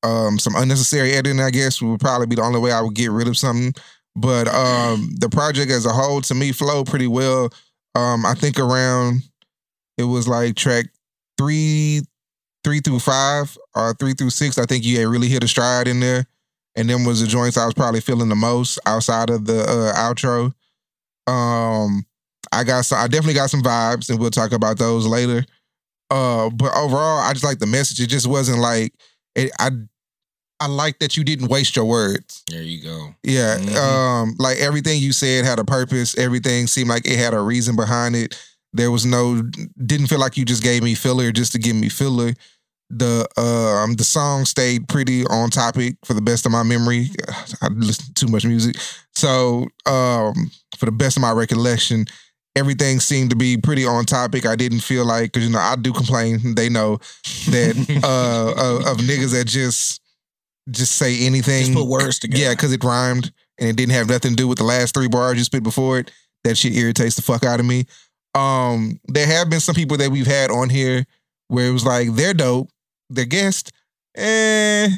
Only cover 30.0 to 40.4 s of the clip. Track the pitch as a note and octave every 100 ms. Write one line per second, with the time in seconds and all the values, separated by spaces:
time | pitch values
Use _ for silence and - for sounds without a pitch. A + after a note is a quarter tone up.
30 | _ _ _ _ _ _ D3 C#3 D3+ -
31 | - - D3 D3 B2 C3+ C3+ - A2+ A#2
32 | G#2+ G2+ - - - E2 E2 E2+ D2+ E2
33 | D2+ - - C3 A#2 A2 G2 G#2+ C#3 C3+
34 | C3 A#2+ A2+ A#2 C3 B2+ C#3+ D3 C#3+ D3+
35 | C#3 C3 C3+ C3 B2+ A#2 G#2+ C3+ B2+ B2+
36 | A#2+ - B2+ B2 B2+ B2 A#2+ - A#2+ A#2
37 | B2 B2 A#2+ A2 G#2 A#2+ A#2 A2 G#2+ A#2+
38 | A#2+ A#2+ A2+ - - _ _ G#2+ A#2+ A#2+
39 | A#2+ B2 B2 A#2+ A#2 - G#2+ - B2 D3
40 | C#3 D3+ C3 -